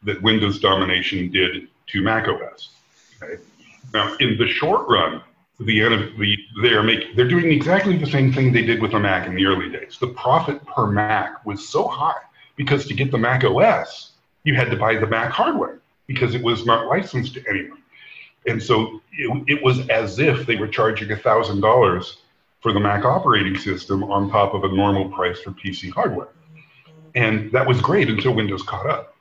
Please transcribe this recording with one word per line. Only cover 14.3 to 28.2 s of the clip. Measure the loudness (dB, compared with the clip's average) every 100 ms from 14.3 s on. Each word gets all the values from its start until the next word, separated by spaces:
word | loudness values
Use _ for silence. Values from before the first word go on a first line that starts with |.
| _
you | -2 0
had | 0
to | 0
buy | 0 0
the | 0
Mac | -2 -2
hardware | 0 0 0 -4 -8 _ _ _
because | -4 -2
it | -2
was | -2 -2 2
not | 0 2
licensed | -2 -2 -6 -6 -8
to | -6
anyone. | -6 -6 -16 _ _ -20 -20 -20 _ -4
And | -4
so | 0 0 0 -6 _
it, | -8 -6 -4 -2
it | 0
was | 2 2 0
as | 0 0 0
if | 0 0 -2
they | -2
were | -2
charging | 0 0 0 -6
a | -4
thousand | 2 2 2 0
dollars | 4 6 4 2 -6 -16 _ _ _ _
for | -2
the | 2
Mac | 2 2 2
operating | 2 2 2 2 -2
system | -4 -6 -4 -4
on | -2 -2 0
top | 2 2
of | 0 -2
a |
normal | 2 2 2 -2
price | -2 -4 -4
for | -12
P | -12 -10
C | -10 -10
hardware. | -4 -2 -4 -10 _ _ -20 -20 _ _ -20 -8 0
And | 0 0 0
that | 0 2
was | 2
great | 2 2 2
until | 0